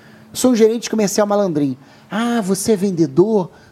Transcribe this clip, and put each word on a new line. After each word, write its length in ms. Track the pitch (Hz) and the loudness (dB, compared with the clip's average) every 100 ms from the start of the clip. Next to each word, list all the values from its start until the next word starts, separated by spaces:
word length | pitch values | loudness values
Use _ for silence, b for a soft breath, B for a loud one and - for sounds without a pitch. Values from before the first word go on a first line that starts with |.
| B B B | B B B
Sou 200 | - 254 | -2 0
um 40 | 240 | 4
gerente 320 | 220 233 - | 2 2 -4
comercial 380 | 220 202 - 208 | -2 -2 0 0
malandrinho. 500 | 208 202 151 143 127 B B B | 0 0 0 -2 -4 B B B
"Ah, 300 | 196 233 233 | -6 -2 -2
você 320 | 190 190 - | -2 -2 0
é 20 | 214 | 0
vendedor? 720 | 202 175 160 131 202 220 156 B B | 0 0 0 2 2 2 -2 B B